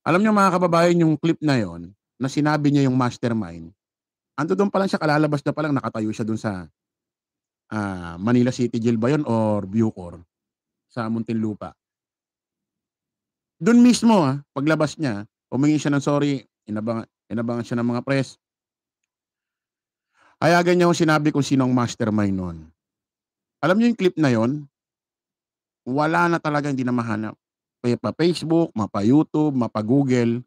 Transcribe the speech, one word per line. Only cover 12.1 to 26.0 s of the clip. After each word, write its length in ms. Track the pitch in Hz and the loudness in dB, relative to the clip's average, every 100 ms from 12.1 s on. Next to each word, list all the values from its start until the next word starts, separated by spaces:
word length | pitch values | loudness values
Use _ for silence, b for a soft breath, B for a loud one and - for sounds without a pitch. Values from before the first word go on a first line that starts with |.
| _ _ _ _ _ _ _ _ _ _ _ _ _ _ _ | _ _ _ _ _ _ _ _ _ _ _ _ _ _ _
Doon 160 | 170 240 | 4 6
mismo, 480 | 247 233 226 214 | 6 6 4 4
ah, 160 | 139 143 - 139 | 2 -2 -8 -4
paglabas 400 | 147 156 151 - | 0 0 0 -2
niya, 320 | 147 101 107 _ _ | -4 -4 -10 _ _
humingi 240 | 120 147 151 | 0 2 2
siya 160 | 151 | 0
ng 80 | 143 | -2
sorry, 400 | 147 143 143 135 - _ | 0 0 0 -4 -8 _
inabang-, 400 | - 107 110 113 98 _ _ | -10 -6 -4 -6 -8 _ _
inabangan 320 | 113 117 120 | -6 -4 -6
siya 160 | 110 120 | -4 -4
ng 160 | 117 | -2
mga 80 | 120 | -4
press. 400 | 123 139 131 - _ _ _ _ _ _ _ _ _ _ _ _ _ _ _ _ _ b b b | -2 -2 -2 -10 _ _ _ _ _ _ _ _ _ _ _ _ _ _ _ _ _ b b b
Hayagan 320 | 135 175 175 | 2 4 4
niya 100 | 180 175 | 4 4
akong 120 | 170 | 4
sinabi 240 | 160 156 147 | 4 4 2
kung 140 | 147 | 0
sino 180 | 135 135 | 0 2
ang 100 | 127 | 2
mastermind 640 | 127 117 - 110 107 101 | 2 0 -2 -2 0 0
nun. 220 | 95 90 82 78 _ _ _ _ _ _ _ _ _ | -2 -6 -10 -18 _ _ _ _ _ _ _ _ _
Alam 160 | 151 196 | 0 2
niyo 120 | 240 | 2
yung 80 | 226 | 2
clip 160 | 180 160 | 0 2
na 100 | 147 | 2
yon? 380 | 117 117 151 143 _ _ _ _ _ _ _ _ _ _ _ - | 2 0 -2 -10 _ _ _ _ _ _ _ _ _ _ _ -6
Wala 400 | 135 | -2